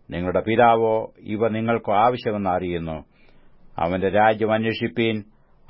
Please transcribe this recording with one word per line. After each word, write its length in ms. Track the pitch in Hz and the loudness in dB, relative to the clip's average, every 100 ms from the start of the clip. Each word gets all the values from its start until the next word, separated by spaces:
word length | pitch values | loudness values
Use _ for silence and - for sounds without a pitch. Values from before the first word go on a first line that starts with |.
| _ | _
നിങ്ങളുടെ 300 | 82 92 90 | -6 -2 -2
പിതാവോ 760 | 92 113 120 113 113 110 110 - | 0 4 4 4 2 0 -4 -14
ഇവ 280 | - 107 113 | -8 -2 -2
നിങ്ങൾക്ക് 440 | 110 113 117 110 | -2 -2 -2 0
ആവശ്യമെന്ന് 580 | 101 117 123 123 104 95 | 2 2 2 -4 -4 -2
അറിയുന്നു. 560 | 90 90 87 80 78 - _ - - - - - - | -2 -2 -6 -6 -10 -12 _ -20 -20 -20 -20 -16 -4
അവന്റെ 320 | 82 92 95 | -2 0 0
രാജ്യം 440 | 98 110 110 107 | 4 4 2 0
അന്വേഷിപ്പീൻ, 680 | 110 113 104 113 - 113 110 104 _ _ _ - | 0 0 -2 -4 -2 -2 -2 -8 _ _ _ -2